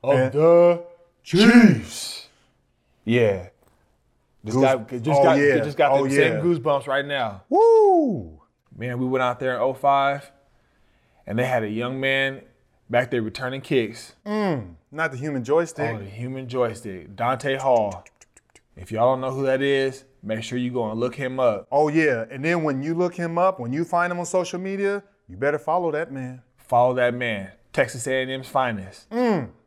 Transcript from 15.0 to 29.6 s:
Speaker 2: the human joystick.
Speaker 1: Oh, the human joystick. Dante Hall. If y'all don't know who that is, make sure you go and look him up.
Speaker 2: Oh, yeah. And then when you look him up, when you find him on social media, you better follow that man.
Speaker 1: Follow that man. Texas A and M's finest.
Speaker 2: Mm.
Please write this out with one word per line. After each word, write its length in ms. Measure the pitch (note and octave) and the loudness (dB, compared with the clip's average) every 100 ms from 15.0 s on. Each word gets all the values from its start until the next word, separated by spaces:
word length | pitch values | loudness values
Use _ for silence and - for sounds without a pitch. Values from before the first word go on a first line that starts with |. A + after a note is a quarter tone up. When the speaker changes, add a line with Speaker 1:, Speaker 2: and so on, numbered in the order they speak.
| D#3+ | -6
Speaker 2:
the 60 | C3+ | -4
human 240 | D3+ C#3 | -6 -6
joystick. 520 | A#2+ D3+ E3 - D3 A2 | 0 0 0 -4 -6 -6
Speaker 1:
Oh, 20 | |
the 60 | |
human 440 | F#2+ G#2 B2 C3 B2+ | -12 -12 -10 -10 -8
joystick. 680 | B2+ A#2+ - G#2+ F#2 E2 G2 | -2 -2 -4 -12 -14 -16 -4
Dante 400 | A#2 C3 C#3 C3+ | -2 -2 -2 -2
Hall. 480 | C3 B2 G#2 F#2 - _ _ _ _ _ _ - | 2 2 2 -6 -18 _ _ _ _ _ _ -20
If 160 | F#2+ | -10
y'all 200 | A2 B2 | 0 2
don't 80 | C3 | 2
know 100 | C3 | -4
who 140 | C3 C3+ | -4 -2
that 160 | C3 | 0
is, 420 | C#3 C#3 C3+ C3 _ _ | 0 0 0 -6 _ _
make 220 | G2+ A2 | -8 -8
sure 140 | A2+ B2+ | -6 -6
you 120 | B2 | -4
go 180 | B2 A2 | -4 -4
and 100 | A2 | -2
look 140 | B2 A#2+ | -4 -4
him 240 | C3 C3 | -8 0
up. 260 | B2+ G2+ - | 0 0 -2
Speaker 2:
Oh, 160 | C#3 D3+ | 0 2
yeah. 380 | D#3 D3+ A#2+ A2+ | 2 2 0 -4
And 140 | C3+ | -6
then 180 | D3+ F3 | -2 0
when 200 | D#3 C3+ | -2 -4
you 120 | C#3+ | -4
look 200 | E3 F3 F3 | -2 -4 -4
him 220 | E3+ E3+ | -6 0
up, 200 | F#3 F#3+ | 0 0
when 140 | A#2 | -6
you 120 | C#3 | -4
find 280 | E3 F3 F3 | -2 -2 -2
him 80 | F3 | -4
on 60 | E3+ | -2
social 340 | F#3 F3 F3+ | -2 -2 -6
media, 420 | F#3+ G3 G3 G3+ G3+ _ _ | -8 -4 -4 -4 -10 _ _
you 80 | F2+ | -4
better 220 | C#3 D3 | -2 -2
follow 320 | D3+ E3+ F3 | -2 -2 -2
that 200 | D3 E3+ | -4 -6
man. 300 | C3+ B2+ B2+ _ _ | -10 -12 -14 _ _
Speaker 1:
Follow 360 | _ A#2+ B2 | _ 2 2
that 200 | B2+ B2 | 2 0
man. 360 | B2 A#2+ G#2 F#2+ _ _ | 0 -4 -4 -8 _ _
Texas 340 | - B2+ B2+ B2+ | -2 -2 -2 -4
A 160 | C3 | -4
and 80 | C3 | -4
M's 180 | C3 C3 | -8 -4
finest. 600 | C#3 B2+ G#2+ F#2+ - _ | -2 -2 -4 -10 -18 _
Speaker 2:
Mm. 380 | A#3 B3 F#3+ A#2 _ | -2 0 0 -4 _